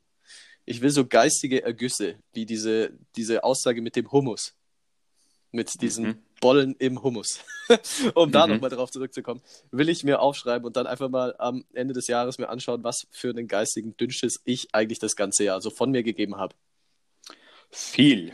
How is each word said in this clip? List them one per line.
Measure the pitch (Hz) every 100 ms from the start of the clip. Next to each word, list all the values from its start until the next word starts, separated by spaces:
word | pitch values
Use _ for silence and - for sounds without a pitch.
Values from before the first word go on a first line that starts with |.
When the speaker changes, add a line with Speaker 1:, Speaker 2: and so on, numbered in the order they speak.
| _ _ _ - - - -
Speaker 1:
ich | 120
will | 135
so | 143 123
geistige | 113 139 - 135 127
Ergüsse, | - 117 123 - 98 82 _
wie | 117 110
diese, | 110 110 110 104 - _ -
diese | 110 113
Aussage | 120 131 135 117
mit | 117 -
dem | 117
Hummus. | 143 135 104 - _ _ _ _ _ _ _ _ _ _
Mit | 117 110 -
diesen | 117 110 110
Speaker 2:
Mhm. | 110 _ -
Speaker 1:
Bollen | 123 139 135 -
im | 131 127
Hummus. | 135 117 - - - - -
<laughs> | 226 - - 247 -
Um | 160
da | 143 170
Speaker 2:
Mhm. |
Speaker 1:
nochmal | 107 127
drauf | 127 127
zurückzukommen, | 131 131 - 123 120 _ - -
will | 123 156
ich | 165 143
mir | 135
aufschreiben | 139 143 123 120 120
und | 117
dann | -
einfach | 123 135
mal | 127 127 -
am | 120 127 -
Ende | 120 131
des | 127 123
Jahres | 120 123 127
mir | 123
anschauen, | 123 127 120
was | 117 120 -
für | - 123
einen | 117 117
geistigen | 98 110 - 110 -
Dünnschiss | 120 - 120 - -
ich | 123 -
eigentlich | 107 110 113
das | 110 -
ganze | 98 -
Jahr | 101 95
so | 107
von | - 123
mir | 131
gegeben | 113 107 104 98
hab. | 95 _ _ _ _ _ _ _ - - _ - _
Speaker 2:
Viel. | - - - 147 110 82